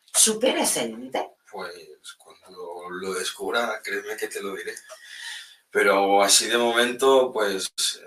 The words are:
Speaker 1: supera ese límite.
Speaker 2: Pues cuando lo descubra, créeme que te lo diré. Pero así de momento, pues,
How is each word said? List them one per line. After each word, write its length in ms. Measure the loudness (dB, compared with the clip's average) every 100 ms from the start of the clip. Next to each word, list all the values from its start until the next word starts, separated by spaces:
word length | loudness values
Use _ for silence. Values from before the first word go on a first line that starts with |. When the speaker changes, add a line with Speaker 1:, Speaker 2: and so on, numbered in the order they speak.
| _
Speaker 1:
supera 480 | 2 2 4 0 2
ese 260 | 0 0 -4
límite. 420 | -8 -8 -6 -8 _ _
Speaker 2:
Pues 220 | -12 -12 -14 -20 -20 -20 -20
cuando 720 | -20 -20 -20 -16 -14 -12 -10
lo 240 | -8 -6
descubra, 680 | -4 -6 -6 -2 0 -2 -4
créeme 340 | -6 -6 -6 -8
que 120 | -8
te 140 | -6
lo 120 | -8
diré. 200 | -8 -10 -12 -16 -20 -18 -14 -12 -14 -16 -20 _
Pero 500 | 2 4 4 6 4
así 260 | 6 4 4
de 100 | 2
momento, 720 | 2 2 0 2 6 6 4
pues, 400 | 0 -2 -2 -6 -4 -4 -6